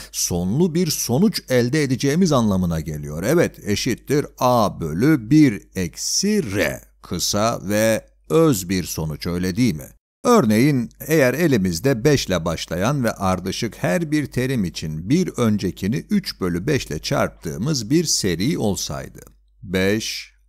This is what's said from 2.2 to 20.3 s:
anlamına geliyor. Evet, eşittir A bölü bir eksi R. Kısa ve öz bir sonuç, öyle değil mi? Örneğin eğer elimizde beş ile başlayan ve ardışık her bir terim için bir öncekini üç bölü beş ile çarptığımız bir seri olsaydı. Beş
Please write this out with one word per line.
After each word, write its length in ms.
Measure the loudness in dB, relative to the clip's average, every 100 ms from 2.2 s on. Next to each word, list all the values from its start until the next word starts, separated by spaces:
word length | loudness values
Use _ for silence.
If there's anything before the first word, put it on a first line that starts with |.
| 4
anlamına 480 | 4 4 2 0 -2
geliyor. 420 | -4 -8 -8 -4
Evet, 460 | 0 2 2 -2 -4
eşittir 580 | -2 -2 -4 -2 -2 -2 -2
A 420 | 2 4 2 0
bölü 500 | -6 0 2 2 4
bir 380 | 6 6 4 -6
eksi 800 | -6 -6 -6 -4 0 0 0 0
R. 280 | 0 0 -2 -14 _
Kısa 580 | -8 -6 -2 0 0 -2
ve 460 | -2 0 2 0 -4 _ -2
öz 380 | 2 4 2 0
bir 160 | -2
sonuç, 420 | -2 -6 -6 -6 -4
öyle 300 | -4 -2 0
değil 180 | 0
mi? 140 | 0 -8 -20 _ _
Örneğin 680 | 2 4 4 4 4 2 -2 -8
eğer 340 | -2 2 2
elimizde 720 | 2 2 2 2 0 0 2
beş 220 | 2 2 0
ile 180 | -2
başlayan 600 | -2 -6 -6 -2 -2 0
ve 80 | -2
ardışık 720 | 0 -2 -2 -4 -6 -6 -4
her 280 | -2 -2 -2
bir 160 | -2 -2
terim 380 | -4 -2 -2
için 460 | -2 -4 -8 -6 0
bir 180 | 0 0
öncekini 680 | 0 0 2 -2 -4 -4 -4
üç 440 | 0 -2 -2 -4
bölü 260 | -2 -2 0
beş 200 | -2 -2
ile 120 | -8
çarptığımız 920 | -4 -2 -2 -4 -10 -6 -4 -4 0
bir 140 | 0
seri 540 | 0 -2 -2 -2 -2 -2
olsaydı. 640 | -2 -2 -6 -10 -12 -16 -20 _ _ _
Beş 680 | -6 0 2 0 -2 -10 -14